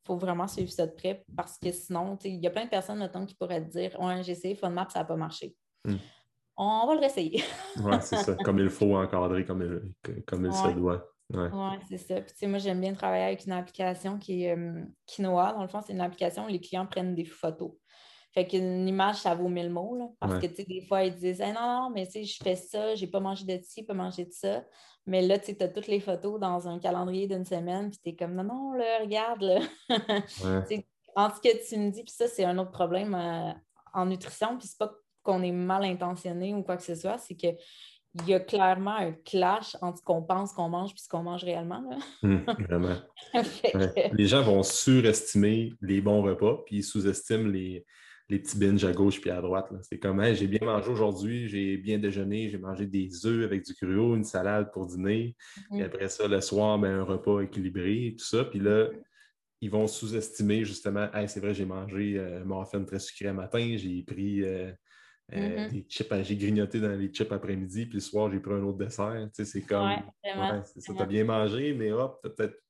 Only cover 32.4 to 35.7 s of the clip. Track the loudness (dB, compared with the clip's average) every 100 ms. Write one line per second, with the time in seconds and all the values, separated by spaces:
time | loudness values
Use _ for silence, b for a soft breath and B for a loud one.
32.4 | 2 2 -2 -2 0 0 0 -2 -2 -4
33.4 | -6 -8 _ _ _ -2 0 -2 -6 -4
34.4 | -4 -4 -10 -6 -6 -6 _ _ 0 2
35.4 | 2 0 0